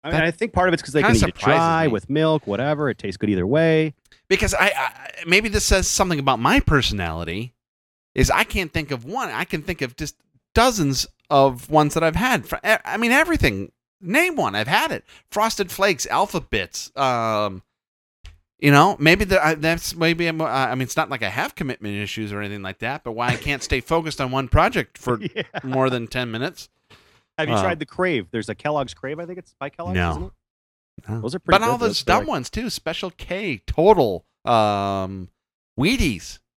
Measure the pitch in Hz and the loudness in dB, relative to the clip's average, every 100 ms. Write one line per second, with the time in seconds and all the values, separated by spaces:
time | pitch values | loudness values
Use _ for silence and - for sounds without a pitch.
0 | 147 160 160 165 226 - 180 170 - 143 | 0 2 2 0 -2 2 2 2 0 2
1 | 202 240 180 - - 160 165 160 160 107 | 4 4 2 0 2 4 4 4 2 0
2 | - 143 160 156 - 101 139 147 147 104 | -2 0 2 2 0 -2 -2 -2 -2 -4
3 | 101 92 104 95 90 147 165 160 156 - | -8 -4 0 0 2 2 4 4 0 -4
4 | _ _ _ 196 202 196 202 - - - | _ _ _ 0 0 0 0 0 -6 -8
5 | 135 - 170 185 220 202 - 196 180 - | -20 -14 0 2 2 -2 2 2 2 0
6 | 190 156 139 117 127 269 - 151 - 104 | 0 0 0 2 2 2 4 2 2 -2
7 | 85 80 82 90 120 _ _ _ _ _ | -4 -6 -6 -8 -10 _ _ _ _ _
8 | _ - 127 - 226 208 165 165 147 131 | _ 0 2 2 0 -2 -2 -4 -6 -8
9 | 123 233 208 113 180 160 151 175 131 - | -6 -8 -6 -6 -6 -6 -6 -6 -6 -6
10 | 151 _ _ _ _ - 247 214 143 131 | -12 _ _ _ _ 4 4 4 0 0
11 | - _ _ 143 135 123 - 156 147 160 | -4 _ _ 6 6 4 2 4 4 2
12 | 160 165 247 214 104 - 202 220 - 185 | 0 0 0 0 -2 -6 0 0 0 -2
13 | 233 269 320 320 139 98 98 _ _ _ | 2 4 4 2 2 0 -10 _ _ _
14 | 175 254 359 302 127 101 110 196 311 143 | -2 0 2 0 -2 -2 0 0 0 -6
15 | _ - _ 208 220 - 185 - 196 151 | _ -20 _ -2 -2 -2 -6 0 0 0
16 | - 131 196 175 - 110 90 - - - | -2 0 0 -2 -4 -4 -4 -10 -12 -2
17 | 135 120 113 107 104 95 _ _ _ _ | 0 0 0 0 -2 -6 _ _ _ _
18 | _ _ - - _ _ 143 143 180 - | _ _ -20 -20 _ _ 4 6 6 4
19 | 151 190 202 190 156 160 160 170 - 170 | 2 2 2 2 2 0 -2 -2 -6 -2
20 | 165 165 170 160 160 131 127 127 127 - | 0 0 -2 -2 -2 0 -2 -2 -2 -2
21 | 156 127 107 110 175 - 143 117 104 101 | -4 -4 -4 -4 -6 -6 -8 -6 -8 -6
22 | 101 - 107 101 104 104 95 95 113 147 | -6 -6 -8 -6 -8 -8 -10 -8 -8 -8
23 | - 113 123 120 143 135 - 135 - 165 | -8 -4 -2 -2 -4 -6 -2 -4 0 -2
24 | 160 - 131 131 131 151 170 165 117 - | -2 -6 -2 -2 0 2 2 0 -6 -8
25 | - 120 202 - - 175 135 131 131 123 | -4 -2 -4 -8 -8 -10 -4 0 0 0
26 | 113 127 120 113 147 - - _ _ - | -4 -6 -6 -6 -6 -8 -20 _ _ -20
27 | _ _ _ - 156 113 95 170 151 - | _ _ _ -6 0 2 2 -2 -8 -2
28 | 185 139 90 117 107 104 147 151 131 - | 0 0 -2 -6 -6 -6 -2 -2 -4 -8
29 | 131 151 170 180 - _ 139 - 175 92 | -10 -10 -10 -14 -18 _ -14 -10 -6 -2
30 | 87 78 92 _ _ _ _ _ _ - | -2 -4 -10 _ _ _ _ _ _ -20
31 | - 113 110 175 - 190 226 240 233 190 | -10 -8 -6 -8 2 2 4 0 0 -2
32 | 127 190 - 185 123 220 240 - - 170 | 2 2 2 -4 -4 -8 -8 -6 -8 -6
33 | 185 - - 185 208 113 - - 175 202 | -8 -12 -10 -6 -6 -6 -4 4 6 6
34 | 117 87 _ _ - 117 107 101 98 98 | 4 0 _ _ 2 4 4 0 -2 -4
35 | 95 95 90 _ _ _ _ - 151 254 | -6 -10 -14 _ _ _ _ -2 0 2
36 | 180 95 - - _ | 0 0 -10 -18 _